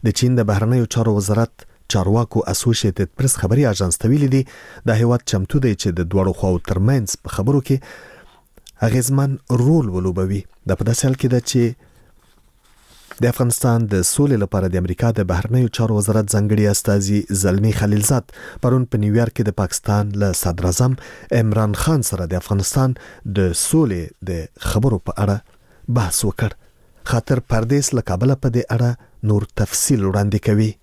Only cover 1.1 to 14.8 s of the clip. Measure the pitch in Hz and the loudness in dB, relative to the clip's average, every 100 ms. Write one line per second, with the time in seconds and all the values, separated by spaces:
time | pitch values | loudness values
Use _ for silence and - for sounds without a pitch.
1.1 | 104 98 107 117 _ - - _ 101 92 | 0 0 0 0 _ -20 -20 _ -2 2
2.1 | 110 120 110 107 92 120 113 107 - 95 | 0 0 -2 -2 -2 0 0 0 -2 -4
3.1 | - 135 - 95 120 139 98 92 - 110 | 0 -2 0 0 2 2 0 -2 0 0
4.1 | 143 139 135 131 - - - - 110 117 | 2 2 0 -2 -8 -20 -8 -2 0 2
5.1 | 120 - 104 95 143 127 101 104 87 85 | 0 0 -4 0 0 0 0 -2 -2 -2
6.1 | 95 95 90 95 90 - 92 101 135 101 | 0 0 0 -2 -2 -2 -2 2 0 -2
7.1 | - - - 101 139 131 135 - - - | -8 -10 -4 0 0 0 -4 -4 -20 -20
8.1 | - - _ _ - - _ 113 123 120 | -20 -20 _ _ -20 -20 _ -2 0 0
9.1 | 135 139 135 _ 127 123 160 120 92 92 | 0 0 -4 _ 0 4 2 2 -2 -2
10.1 | 90 95 98 - _ - 92 107 117 139 | -2 -2 -2 -6 _ -4 -2 0 0 0
11.1 | 131 127 123 - 127 117 120 - _ _ | 0 0 0 0 0 0 -2 -16 _ _
12.1 | _ _ _ _ _ _ _ _ - - | _ _ _ _ _ _ _ _ -20 -20
13.1 | - 120 - 120 123 131 117 110 101 90 | -4 -2 0 0 0 0 2 2 0 0
14.1 | - 143 123 98 101 92 92 | 0 2 2 0 0 0 0